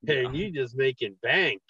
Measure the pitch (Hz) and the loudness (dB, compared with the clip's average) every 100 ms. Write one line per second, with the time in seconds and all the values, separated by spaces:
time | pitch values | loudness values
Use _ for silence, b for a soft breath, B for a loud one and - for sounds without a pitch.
0 | 120 135 123 143 208 151 123 131 135 123 | 0 0 0 -2 -4 -2 -4 2 0 0
1 | 110 95 120 175 165 98 | -6 -4 0 2 2 -2